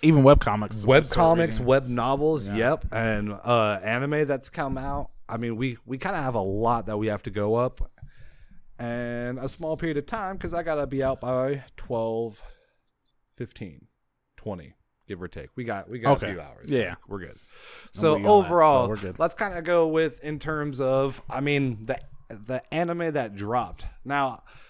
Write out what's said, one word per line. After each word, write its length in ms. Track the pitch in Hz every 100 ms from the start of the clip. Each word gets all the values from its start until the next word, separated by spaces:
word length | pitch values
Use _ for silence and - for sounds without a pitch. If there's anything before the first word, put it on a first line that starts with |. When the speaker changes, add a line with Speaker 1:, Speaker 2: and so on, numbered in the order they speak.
Speaker 1:
even 180 | 151 151
web 180 | 135 143
comics. 460 | - 107 104 110 107
Speaker 2:
Web 200 | 135 127
Speaker 1:
Start 100 | -
Speaker 2:
comics, 400 | 165 170 165 -
Speaker 1:
reading. 100 | 123
Speaker 2:
web 220 | 135 127
novels, 580 | 120 117 139 151 156 101
Speaker 1:
Yeah. 80 | 104
Speaker 2:
yep, 280 | 120 160 -
and, 400 | 113 113 107 104 101
uh, 360 | 117 120 107 101
anime 460 | 98 117 139 151 147
that's 220 | 135 -
come 260 | - 143 135
out. 320 | 139 143 139 - -
I 100 | 117
mean, 180 | 117 110
we, 220 | 131 117
we 140 | - 131
kinda 240 | 190 185
have 140 | 135 117
a 60 |
lot 440 | 95 101 113 120 110
that 120 | 107
we 100 | 110
have 160 | 104
to 80 | -
go 240 | 101 104 117
up, 340 | 127 - - - - - - - - - - -
and 640 | 120 120 120 120 123 127
a 100 | 131
small 280 | - 160 156
period 200 | 170 143
of 80 | 139
time 320 | 220 190 196
'cause 160 | 180
I 80 | 170
gotta 240 | 165 151 139
be 160 | 135
out 200 | 131 135
by 420 | 123 127 131 143 123 -
twelve, 640 | - 117 113 113 117 101 - - _ _ _ _ _ _ _ -
fifteen, 520 | 120 - 101 67 - _ _ _ _ -
twenty, 400 | 110 92 73 _ _ _ -
give 120 | 92
or 40 | 87
take. 220 | 95 67 -
We 80 |
got, 260 | 117 98 -
we 80 | 120
got 200 | 123 135
Speaker 1:
Okay. 100 | -
Speaker 2:
a 60 |
few 80 | 90
hours. 280 | 71 - -
Speaker 1:
Yeah. 260 | 131 95 87 -
Speaker 2:
We're 120 | 98
good. 100 | 85
Speaker 1:
I'm 60 | - _ - - - -
Speaker 2:
So 200 | - 170
Speaker 1:
with 80 | 117
you 60 | 202
on 140 | 208
that, 40 | 180
so 60 |
Speaker 2:
overall, 360 | 175 156 139 120
Speaker 1:
we're 80 | 104
good. 200 | 98 101
Speaker 2:
let's 160 | 165
kinda 300 | - 208 180
go 240 | 165 175 160
with 360 | 160 160 -
in 140 | 156 151
terms 420 | 147 156 147 131
of, 440 | 131 135 139 127 -
I 120 | 117
mean, 460 | 143 143 131 107 113
the, 140 | 127 - - -
the 320 | 110 107 127 -
anime 400 | 156 175 170 165
that 220 | 147 117 98
dropped. 500 | 101 120 98 - - - 131
Now, 380 | 143 135 117 - - -